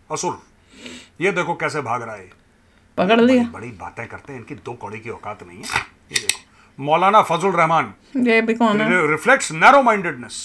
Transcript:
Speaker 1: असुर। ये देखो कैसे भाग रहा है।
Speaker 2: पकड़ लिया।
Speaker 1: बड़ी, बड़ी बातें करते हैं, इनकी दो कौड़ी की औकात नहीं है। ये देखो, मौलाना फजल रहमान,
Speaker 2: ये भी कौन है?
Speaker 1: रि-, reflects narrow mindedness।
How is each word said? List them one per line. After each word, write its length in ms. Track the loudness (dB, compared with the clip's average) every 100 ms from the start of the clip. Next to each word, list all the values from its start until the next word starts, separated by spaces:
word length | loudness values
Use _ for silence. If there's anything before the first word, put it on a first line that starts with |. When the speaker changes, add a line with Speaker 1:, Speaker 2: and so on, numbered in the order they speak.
| _
Speaker 1:
असुर। 300 | -6 -6 -8 _ _ _ -20 -20 -20 -20 _
ये 120 | -4
देखो 220 | -2 -4
कैसे 260 | -4 -4 -6
भाग 220 | -6 -6
रहा 120 | -6
है। 160 | -14 -18 _ _ _ _ _ _ -4
Speaker 2:
पकड़ 240 | 2 4
लिया। 220 | 4 4
Speaker 1:
बड़ी, 100 | 0
बड़ी 160 | -8 -16
बातें 400 | -16 -16 -14 -14
करते 240 | -14 -16
हैं, 80 | -16
इनकी 140 | -16
दो 180 | -16 -14
कौड़ी 280 | -14 -14 -14
की 100 | -12
औकात 360 | -12 -12 -14 -16
नहीं 120 | -16
है। 60 | -6 -6 -6 _ _
ये 80 | -2
देखो, 180 | -2 -6 _ _ _ -10
मौलाना 420 | 0 4 6 4
फजल 260 | 4 0 0
रहमान, 460 | 2 2 2 0 -10 _ -2
Speaker 2:
ये 260 | 2 2
भी 120 | 2
कौन 260 | 2 2 2
है? 260 | 2 2 2
Speaker 1:
रि-, 120 | 0
reflects 340 | 2 2 0
narrow 300 | 4 6 8
mindedness। 500 | 4 0 -2 -8 -14 -14